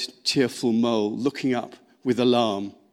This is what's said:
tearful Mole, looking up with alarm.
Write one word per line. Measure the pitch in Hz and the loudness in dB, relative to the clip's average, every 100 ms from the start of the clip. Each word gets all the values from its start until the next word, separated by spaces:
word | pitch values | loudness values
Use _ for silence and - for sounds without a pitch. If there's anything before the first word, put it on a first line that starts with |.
| - - | -4 -8
tearful | - - 123 - 123 | -4 0 0 0 0
Mole, | 113 120 117 104 113 | 2 2 2 0 -2
looking | 123 - 135 | -4 -2 -2
up | 123 117 - _ _ | -2 -4 -12 _ _
with | - 120 | -2 2
alarm. | 123 120 117 98 101 - _ | 4 4 2 -2 -6 -12 _